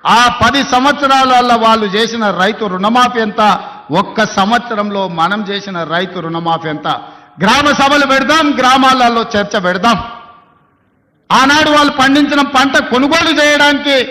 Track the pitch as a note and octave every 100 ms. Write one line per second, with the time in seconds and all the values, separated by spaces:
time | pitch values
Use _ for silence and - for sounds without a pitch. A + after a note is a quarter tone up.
0 | D#3 G3 F4+ - A3+ C#4 B3+ B3+ C#4 C#4+
1 | C#4 C4+ C4 B3 B3 A#3 A3 A3 G#3 G3
2 | A3+ A#3 G#3 F3 F#3+ A3+ G#3+ F#3 G#3 A#3+
3 | B3 A#3+ A3 A3+ G#3 F3+ - - - D#3+
4 | G3 - G#3+ - G3 A#3+ A#3+ G#3+ G#3 G3+
5 | F#3+ E3 E3+ G#3 F#3+ G3+ G3 F3+ D#3 E3
6 | F#3 F#3 E3 E3 E3 E3 D#3 D3+ D#3+ C3
7 | - - - - G3 C4 D4 C4+ C4+ C#4+
8 | C4+ C4+ B3 D#4 D4 A#3+ B3+ C4 C4 C4
9 | A#3+ A#3 A3+ G#3 G3+ G#3+ F3+ F3+ A#3 G3
10 | - - - - _ _ _ _ _ _
11 | _ _ _ A3 C4+ D4 D#4 D4 C#4+ C#4+
12 | C4 C#4+ C#4+ C#4+ C4+ B3+ C4+ D4+ - A#3+
13 | C#4 E4 E4 D4 D4 D4 D4 C#4+ C#4+ C4+
14 | A#3